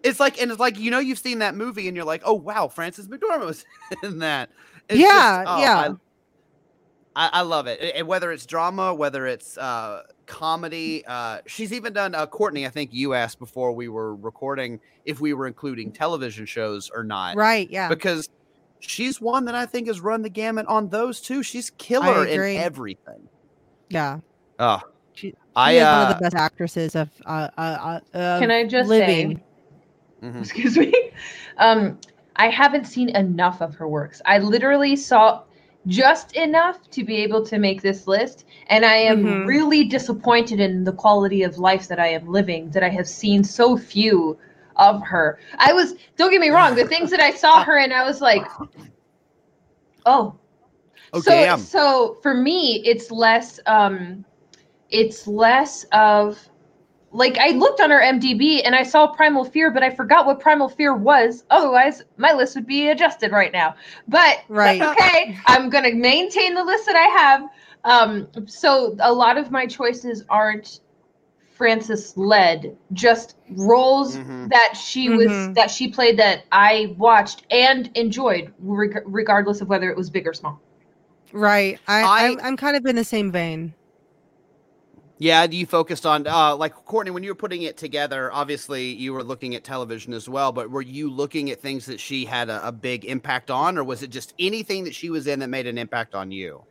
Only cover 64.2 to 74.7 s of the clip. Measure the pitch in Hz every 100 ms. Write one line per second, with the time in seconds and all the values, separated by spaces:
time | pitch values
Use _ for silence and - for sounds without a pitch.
64.2 | 330 - - 214 202 190 311 302 370 339
65.2 | 233 185 - 254 262 269 254 233 247 294
66.2 | 370 392 370 359 359 415 440 339 339 370
67.2 | 294 269 - _ _ _ 233 240 220 208
68.2 | - 233 208 - 320 269 233 202 240 247
69.2 | 233 262 254 262 247 - 240 247 247 220
70.2 | - 214 214 214 - - _ _ _ _
71.2 | _ _ _ _ 233 220 220 208 - 190
72.2 | 196 214 180 160 147 - _ 185 233 226
73.2 | - _ _ 190 196 240 262 269 277 269
74.2 | 262 254 247 247 226